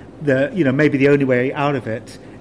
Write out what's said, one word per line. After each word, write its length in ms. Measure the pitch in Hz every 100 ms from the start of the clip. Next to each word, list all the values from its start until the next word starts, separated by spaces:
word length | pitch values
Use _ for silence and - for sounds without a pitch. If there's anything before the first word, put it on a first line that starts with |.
| - -
that, 320 | 147 131 196
you 100 | 196
know, 80 | 135
maybe 240 | 139 156 139
the 100 | 139
only 160 | 143
way 280 | 135 123 131
out 220 | 147 143
of 120 | 135 113
it 320 | 117 - - - -